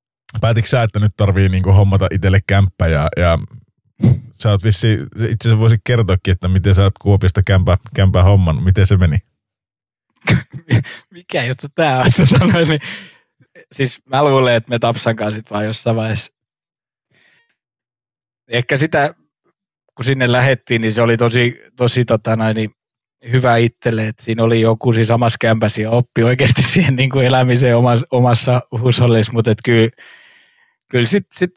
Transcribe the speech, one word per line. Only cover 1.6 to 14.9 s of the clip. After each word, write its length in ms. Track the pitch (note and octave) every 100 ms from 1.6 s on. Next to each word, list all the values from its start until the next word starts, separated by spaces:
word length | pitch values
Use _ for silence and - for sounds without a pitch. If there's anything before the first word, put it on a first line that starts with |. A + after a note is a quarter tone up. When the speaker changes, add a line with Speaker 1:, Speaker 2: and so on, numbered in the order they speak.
| F#2
Speaker 1:
hommata 360 | G2 G2 G2 F#2+
itselle 280 | F#2+ F#2+ F#2+ -
kämppä 400 | G2 G2 - E2
ja, 200 | D#2 D#2 -
ja 220 | F2 E2 - - _ _ _ _ - - -
sä 160 | - A2
oot 140 | G2+
vissi, 300 | G#2 G#2 A#2 G2+ C#2 -
itse 320 | A2+ A2 A#2
asiassa 100 | A2
voisin 200 | A2+ A2+
kertoakin, 480 | - B2 G2+ F#2 -
että 160 | F2+ F2+
miten 280 | F#2 F2+ F#2
sä 80 |
oot 100 | G2 -
Kuopiosta 420 | G2+ G2 F#2 -
kämpä, 340 | G2 G2 F#2 F2+ - -
kämpää 280 | G2 F#2
hommannut, 420 | F2+ G2+ F2 D2+ F2
miten 220 | F2+ F#2
se 100 | G2
meni? 200 | F2+ D2 - _ _ _ _ _ _ _ _ _ -
Speaker 2:
<laughs> 800 | - - - - A#2+ - - _
Mikä 300 | F3 F3 F3
juttu 240 | B2 C3 C#3+ -
tää 240 | D#3 C3
on? 60 | B2
<laughs> 120 | -
Tota 280 | D3 - F3+
noin, 240 | F3+ E3+
niin, 120 | D3+ - - - _ _ _ _ - -
siis 300 | - C3 - _
mä 180 | C3
luulen, 320 | D3 C3+ B2+ A#2
että 140 | -
me 100 | A#2+
Tapsan 360 | A#2